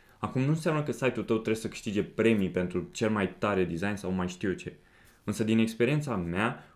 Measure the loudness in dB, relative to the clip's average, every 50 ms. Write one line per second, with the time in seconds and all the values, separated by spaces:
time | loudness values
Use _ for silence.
0 | _ _ -10 _ -6 -4 0 0 2 2 2 2 0 0 0 0 0 -2 -2 0
1 | 0 0 0 0 0 0 0 0 2 0 -2 -2 -2 -6 -8 -8 -6 -2 0 0
2 | -2 0 0 2 4 4 4 4 2 0 0 0 -2 0 -2 -4 -4 -6 -4 -2
3 | 0 0 2 2 0 -2 -2 -2 -2 0 2 2 0 0 -2 -2 -2 -4 -4 -4
4 | -4 -4 -2 -2 -2 -4 -4 -4 -4 -4 -4 -4 -6 -12 -14 -14 _ _ _ _
5 | -20 -20 _ _ _ -6 -2 0 2 4 4 4 4 2 2 2 2 2 2 0
6 | 0 -2 -2 -2 -2 -2 0 0 0 0 -2 -4 -10 -20 -20